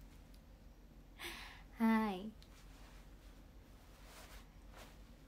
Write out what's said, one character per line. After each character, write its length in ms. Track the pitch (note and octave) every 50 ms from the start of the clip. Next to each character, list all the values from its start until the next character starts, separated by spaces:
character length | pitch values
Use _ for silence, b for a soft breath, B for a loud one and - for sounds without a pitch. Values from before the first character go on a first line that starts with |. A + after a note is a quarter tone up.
| - - - - - - - - - - - - - - - - - - - - - - - B B B B B B B B B B - - -
<laughs> 40 |
は 300 | A3+ A3+ A3 A3 A3 G#3
い。 180 | F#3+ F3+ G#3 A3 - - - - - - - - - - - - - - - - - - - - - - - - - - - - - - - - - - - - - - - - - - - - - - - - - - - - - - - - - - -